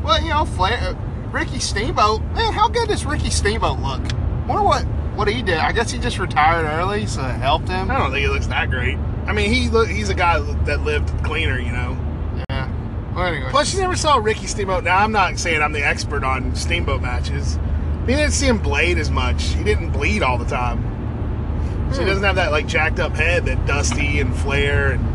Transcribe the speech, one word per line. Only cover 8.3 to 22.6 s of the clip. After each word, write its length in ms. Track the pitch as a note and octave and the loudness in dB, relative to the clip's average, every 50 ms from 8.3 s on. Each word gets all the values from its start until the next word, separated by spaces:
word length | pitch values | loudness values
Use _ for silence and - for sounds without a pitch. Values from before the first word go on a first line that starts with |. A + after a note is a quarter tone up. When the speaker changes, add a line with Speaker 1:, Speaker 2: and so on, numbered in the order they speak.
| C#3 C#3 - - | 0 0 0 0
Speaker 2:
that 220 | B2+ C#3 D#3+ - | 0 -2 0 0
great. 280 | C3 B2+ B2 - C3+ - - - - - - - | -2 0 0 -2 -2 -2 -2 -2 -4 -4 -4 -2
I 60 | F#3+ | 0
mean, 180 | G#3 G#3 G3+ | 0 2 2
he 180 | A#3 B3+ A#3+ A#3 | 2 2 2 2
look, 180 | A3 A3+ A3+ G#3+ | 2 2 2 2
he's 220 | F3 G#3 G#3+ G3 | 0 -2 -2 -2
a 60 | F#3+ | 0
guy 240 | F3+ F3+ E3+ E3+ D#3 C#3+ - - - - | 2 2 2 2 2 0 -2 -2 0 0
that 160 | D3+ D3 C#3+ | 0 0 0
lived 280 | C#3+ D3+ D3+ D3 - - - - - | 0 0 0 0 0 -2 -2 -2 -2
cleaner, 360 | - D3+ D#3 D#3+ D3+ C3+ B2+ | -2 -2 -2 0 0 -2 -2
you 120 | A#2+ B2 | -2 -2
know. 260 | A#2 - B2+ - - - - - - - - - - - - - | -2 -2 -2 -4 -4 -4 -4 -4 -4 -4 -4 -4 -4 -6 -6 -4
Speaker 1:
Yeah. 200 | - C#3 C3 - - - - - - - - - - | -4 -4 -4 -4 -4 -6 -6 -6 -6 -6 -6 -6 -4
Well, 100 | E3 F3+ | -2 -2
anyway. 240 | F3+ E3 C#3+ - B2+ | -2 -2 -2 -4 -2
Speaker 2:
Plus, 220 | - C#4 D4 - - | 0 0 0 2 0
you 80 | G4 | 0
never 140 | F#4+ F4+ F4+ | 0 0 0
saw 220 | - - - C#4+ B3+ | 0 2 2 2 4
Ricky 280 | G#3+ G#3+ A3 - G3 F#3+ | 2 0 -2 -2 -4 -6
Steamboat. 360 | - - G3+ F#3+ F#3+ F3+ D#3 | -4 -4 -2 0 0 0 0
Now, 140 | E3+ F3+ F#3+ | 2 4 4
I'm 140 | G#3 G#3+ | 4 4
not 260 | G#3+ G#3 F#3 E3+ D#3 - | 4 2 2 2 0 -2
saying 220 | - F3 D#3+ D#3 D3+ | -2 0 0 2 0
I'm 100 | D3+ D3 | 0 0
the 100 | D3 C#3+ | 0 0
expert 380 | D3+ E3+ - - - - - C#3 | 0 0 -2 -2 -4 -4 -2 0
on 320 | C3 C3 C3 B2 B2+ B2 | 0 0 0 -2 -2 -2
Steamboat 460 | - - - E3+ F3 E3+ D3 C#3 B2+ | -2 -2 0 0 0 0 0 0 0
matches. 560 | B2+ B2+ B2 B2 - - C#3+ C#3+ C#3 - - - - - - - - - - - | -2 -2 -2 -2 -2 -2 -2 -2 -2 -2 -2 -2 -2 -2 -2 -2 -2 -2 -2 -2
But 100 | - G#3 | 0 0
you 60 | B3 D4 | 2 2
didn't 160 | D4+ C#4+ - | 2 2 2
see 140 | - D4 C4+ | 2 2 2
him 100 | A#3+ G3+ | 2 2
blade 380 | D3 D3 C#3 C#3 D#3 F3 F3+ E3+ | 2 0 0 2 2 2 2 0
as 100 | D3+ C#3+ | 0 0
much. 320 | C3 C3+ B2+ B2 A#2+ A#2 - | 0 0 0 0 0 0 0
He 180 | - - - - | 0 0 0 2
didn't 280 | G#2+ G#2+ - - - | 2 0 0 0 -2
bleed 300 | - C3+ C#3+ E3+ G#3 G#3 D#3+ | -2 0 0 0 2 2 0
all 140 | C3 B2+ A#2+ | 0 0 0
the 60 | A#2+ | -2
time. 340 | A#2+ C#3+ C3 B2 A#2+ A#2+ - - - - - - - - - - - - - - - - - - - - - - - | -2 -2 0 0 0 -2 -2 -2 -4 -4 -4 -6 -6 -4 -4 -4 -4 -2 -4 -2 -4 -2 -2 -2 -2 -2 -2 -2 -2
So 60 | - - | -2 0
he 40 | E3+ | 0
Speaker 1:
Hmm. 40 | F#3+ | 0
Speaker 2:
doesn't 140 | G3 F#3+ G3 | 0 2 2
have 120 | G3+ F#3 | 2 2
that, 160 | F#3 F3+ D#3 | 2 2 2
like, 160 | D3 D3+ | 2 0